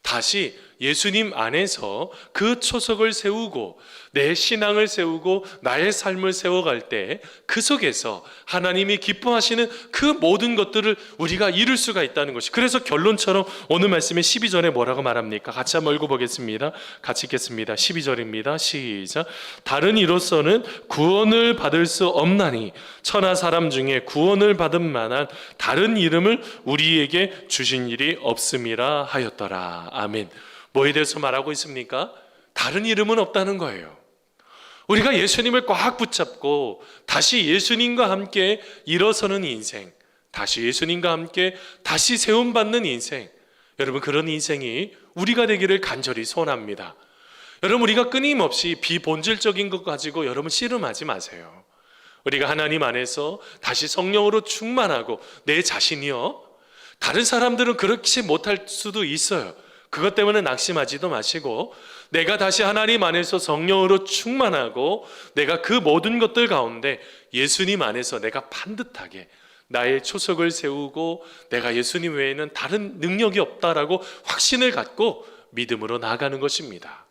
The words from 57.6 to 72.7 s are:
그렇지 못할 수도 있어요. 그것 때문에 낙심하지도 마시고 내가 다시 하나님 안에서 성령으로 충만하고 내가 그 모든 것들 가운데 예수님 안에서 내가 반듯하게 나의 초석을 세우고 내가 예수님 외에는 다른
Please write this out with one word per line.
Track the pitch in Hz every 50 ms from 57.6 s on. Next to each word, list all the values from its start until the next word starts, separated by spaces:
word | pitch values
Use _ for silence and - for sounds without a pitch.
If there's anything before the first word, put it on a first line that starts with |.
| 247 240 233
그렇지 | 233 - 190 226 233 - - - 262 226
못할 | 180 151 156 - 208 202 190 202
수도 | - - - - 214 190 220 208
있어요. | 143 147 156 - - 202 165 117 92 80 - - - - - _ _
그것 | - 147 156 202 202
때문에 | 208 208 208 214 214
낙심하지도 | 185 - 160 - - - 180 160 139 127 143 143 160 180
마시고 | 151 110 107 - - 165 143 135 110 117 190 240 - - - - - - - _
내가 | - 160 165 170 208
다시 | 202 202 190 185 196 214
하나님 | 196 208 214 220 220 233 226 196
안에서 | 165 165 170 170 165 -
성령으로 | 180 - - 151 147 160 180 190 190 190 185 196 190 190
충만하고 | - - - - 226 247 269 262 214 170 139 127 113 - 123 131 156 196 220 - - - - - - _
내가 | 143 147 139 170 165
그 | - - 220
모든 | 247 180 156 147 165 165 214 233
것들 | 240 226 214 220 240 240
가운데 | 233 202 143 123 117 117 113 120 139 131 - - - - - _ _ -
예수님 | 120 135 147 - - 190 185 202 196
안에서 | 151 110 107 123 123 - - 113
내가 | 101 113 113 139 - -
반듯하게 | - - - 180 214 208 247 - - - 92 87 - 95 90 _ _ _ _ - - _ _
나의 | _ 123 120 120 127 131 135
초석을 | 131 - - 196 - - 180 160 170 170
세우고 | 165 170 - 143 139 143 143 139 139 156 160 165 170 165 - - - - - _
내가 | - 120 117 120 117
예수님 | 120 123 - - 180 165 170 156
외에는 | 143 139 135 139 143 151 143 -
다른 | - - 135